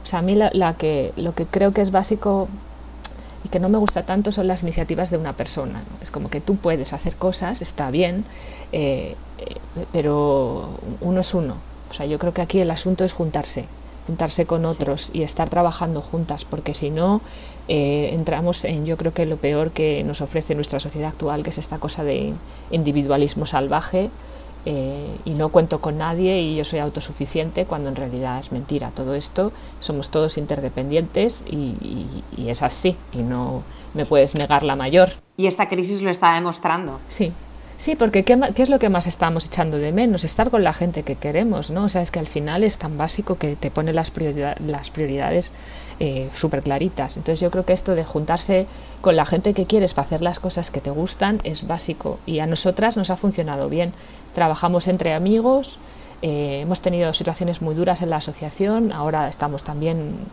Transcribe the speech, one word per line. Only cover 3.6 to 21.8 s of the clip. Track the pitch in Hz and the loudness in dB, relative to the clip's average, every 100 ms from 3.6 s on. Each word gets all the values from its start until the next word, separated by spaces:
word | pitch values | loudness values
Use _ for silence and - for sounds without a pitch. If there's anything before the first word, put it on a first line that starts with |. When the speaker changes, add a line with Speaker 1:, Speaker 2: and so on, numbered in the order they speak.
| 185 | 4
Speaker 1:
me | 214 | 4
gusta | 208 180 | 4 2
tanto | 175 190 202 | 0 0 2
son | 208 185 | 2 2
las | 180 | 2
iniciativas | 170 165 165 156 180 | 0 -2 0 0 0
de | 170 | 0
una | 156 | -2
persona, | 131 123 - 127 117 | -4 -4 -2 -4 -6
¿no? | 104 - | -10 -10
Es | - | -8
como | 147 107 | -6 -4
que | 147 | -4
tú | 170 202 | 0 2
puedes | 175 160 131 | 2 0 -2
hacer | - 165 - | -4 -4 0
cosas, | 185 185 180 247 | -2 0 -2 -4
está | - - 139 | -6 -4 -2
bien, | 143 180 180 220 - - - - | 2 2 0 -6 -10 -16 -14 -6
eh, | - 143 131 78 71 - - | -2 0 -2 -4 -10 -14 -14
eh, | - - - 170 - | -12 -12 -10 -10 -4
pero | 170 147 147 147 139 127 131 - - - - | 0 2 2 4 4 2 -4 -8 -10 -10 -4
uno | 175 185 | 0 0
es | 185 | 2
uno. | 185 147 85 - - - | 0 -2 -6 -12 -16 -14
O | |
sea, | - 147 | -8 -4
yo | 151 | 0
creo | 175 | 0
que | 170 | 0
aquí | 170 196 | 0 2
el | 170 | 2
asunto | 160 185 185 | 0 0 2
es | 185 | 0
juntarse, | - 160 151 - - 120 - - - - | 0 -2 -2 -2 -6 -8 -14 -16 -12 -8
juntarse | 165 160 - 165 | -2 0 2 2
con | 165 | 2
Speaker 2:
Sí. | 165 | 2
Speaker 1:
otros | 160 143 143 - | 0 -2 -2 -4
y | 160 | -4
estar | 151 - 165 | -2 -2 0
trabajando | 170 175 160 170 156 | 4 2 2 -2 -2
juntas, | 143 165 165 151 | -2 -4 -2 -6
porque | - 156 143 | -6 -6 -4
si | 143 147 | -4 -2
no, | 156 185 208 - - - - - | 2 4 2 0 -14 -16 -12 0
eh, | 151 143 147 147 | 2 4 2 0
entramos | 165 160 151 175 175 | 0 0 0 0 0
en, | - 156 156 | -2 -2 -2
yo | 160 | 0
creo | 165 | 0
que | 165 160 | 0 0
lo | 151 | 0
peor | 143 147 160 | 0 2 0
que | - 156 147 | 2 2 2
nos | 151 147 | -2 -4
ofrece | 143 160 - | -2 -4 -2
nuestra | 151 147 139 | -2 0 -2
sociedad | 147 151 156 | -4 -4 -6
actual, | - 156 147 | -2 -2 -2
que | 160 | -4
es | 160 | -6
esta | - | -6
cosa | 160 | -6